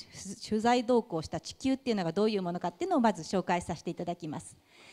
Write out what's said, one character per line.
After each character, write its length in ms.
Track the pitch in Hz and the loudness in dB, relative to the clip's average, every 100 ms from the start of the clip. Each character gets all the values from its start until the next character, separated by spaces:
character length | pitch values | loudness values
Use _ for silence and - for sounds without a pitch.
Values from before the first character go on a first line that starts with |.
| - - 294 294 - | -12 -12 -10 -10 -4
取 100 | 214 | 2
材 240 | 233 247 | 4 4
同 180 | 226 240 | 4 2
行 200 | 220 160 | 2 -4
し 80 | - | -4
た 100 | 165 | -8
地 160 | - - | -8 -4
球 180 | 269 | 0
っ 40 | 269 | 0
て 120 | 247 | 0
い 40 | |
う 20 | 208 | 0
の 80 | |
が 80 | 165 | 0
ど 140 | 180 214 | 2 2
う 40 | |
い 80 | 208 | 2
う 40 | |
も 100 | 180 | -2
の 80 | 175 | -2
か 80 | 175 | -4
っ 60 | |
て 100 | - | -4
い 40 | 381 | 0
う 40 | |
の 60 | 320 | 4
を 20 | |
ま 140 | 226 | 4
ず 80 | 185 | 2
紹 220 | 156 185 | -2 -2
介 180 | 175 175 | 0 0
さ 160 | - 160 | -2 -6
せ 60 | |
て 60 | - | -6
い 60 | 165 | -6
た 80 | |
だ 100 | 175 | -6
き 140 | 170 156 | -6 -6
ま 140 | 135 | -8
す。 160 | - - _ - - | -10 -20 _ -20 -20